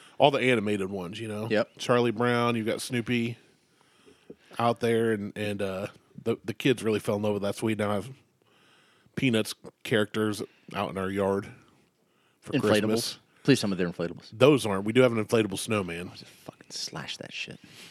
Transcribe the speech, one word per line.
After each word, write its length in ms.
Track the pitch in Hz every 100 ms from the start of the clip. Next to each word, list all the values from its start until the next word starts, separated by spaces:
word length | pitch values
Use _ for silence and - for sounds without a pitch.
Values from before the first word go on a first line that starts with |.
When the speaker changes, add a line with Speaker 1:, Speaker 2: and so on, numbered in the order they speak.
| - -
Speaker 1:
all 140 | 143
the 80 | 135
animated 520 | 127 117 104 104 95
ones, 280 | 98 87 110
you 80 | 110
know. 220 | 104 113
Speaker 2:
Yep. 200 | 107 - -
Speaker 1:
Charlie 340 | - 123 120
Brown. 420 | 107 120 120 120
You've 120 | 117 110
got 140 | -
Snoopy 560 | - 123 113 120 117 117 _ _ _ _ _ _ - _ - - _ -
out 180 | 120 117
there. 320 | 117 113 113
And, 260 | 107 101 -
and, 240 | 104 101
uh, 260 | 98 95 104 - _ -
the, 140 | 117 107
the 100 | -
kids 300 | - 139 113
really 160 | 107 104
fell 160 | - 104
in 60 |
love 100 | 107
with 80 | 101
that. 140 | 101 -
So 100 | 110
we 80 |
now 160 | 107 104
have 180 | 101 117 - _ _ _ _ _ _ _ _ _ -
Peanuts 380 | 135 110 107 - - -
characters 580 | - 110 104 107 107 101 - _ -
out 180 | - 101
in 80 | 95
our 120 | 95
yard 380 | 98 98 98 101 - _ _ _ _ _ _ _ _
for 100 | -
Speaker 2:
Inflatables. 80 | 135
Speaker 1:
Christmas. 580 | 107 107 104 113 - - _ _
Speaker 2:
Please 180 | - 131
tell 100 | 104
me 60 | 92
they're 140 | 90
inflatables. 380 | - 85 64 -
Speaker 1:
Those 320 | 110 131 135
aren't. 200 | 107 95
We 80 | 104
do 80 | 120
have 100 | 127
an 100 | 113
inflatable 360 | 104 117 104 95
snowman. 520 | - 104 90 85 90
Speaker 2:
I'll 60 | 95
just 100 | -
fucking 400 | - - - -
slash 460 | - - - - -
that 160 | -
shit. 240 | - - - - - -